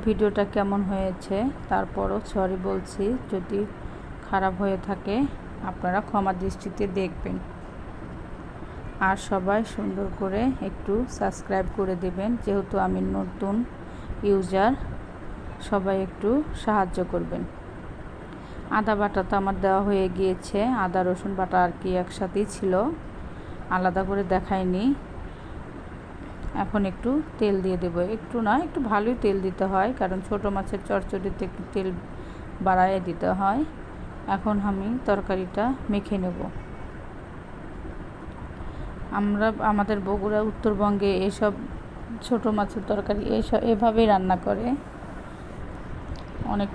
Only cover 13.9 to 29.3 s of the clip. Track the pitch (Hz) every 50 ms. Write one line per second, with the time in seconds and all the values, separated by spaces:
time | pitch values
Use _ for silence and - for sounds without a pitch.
13.9 | - - - - - - - 202 196 196 185 175 190 190 202 233 277 - - -
14.9 | - - - - - - - - - - - - - - - - 220 202 185 196
15.9 | 190 190 190 180 - - - 208 247 294 302 - - - - 226 208 208 190 180
16.9 | - 190 180 180 - 175 170 165 175 175 175 - - - - - - - - -
17.9 | - - - - - - - - - - - - - - - - 185 214 214 220
18.9 | 214 202 208 202 - 196 185 - 214 196 196 196 190 190 190 196 190 190 202 208
19.9 | 202 190 190 180 180 180 190 185 185 185 - - - 202 214 247 262 226 190 180
20.9 | 175 190 180 180 180 180 - 196 196 185 185 180 185 185 180 175 170 - - 190
21.9 | 180 180 180 - - - 196 185 - 202 214 208 - - - 190 185 185 220 294
22.9 | 339 - - - - - - - - - - - - - - - 180 185 185 185
23.9 | 170 190 190 180 196 196 196 180 185 185 - - 202 190 185 185 180 185 220 269
24.9 | 285 - - - - - - - - - - - - - - - - - - -
25.9 | - - - - - - - - - - - - - - 196 - - 208 196 190
26.9 | 180 - - 233 269 302 302 - - - 214 208 196 190 180 190 185 175 180 175
27.9 | 170 175 180 190 220 - - - - 240 226 208 226 285 349 - - 320 262 220
28.9 | 214 202 208 233 254 247 - 208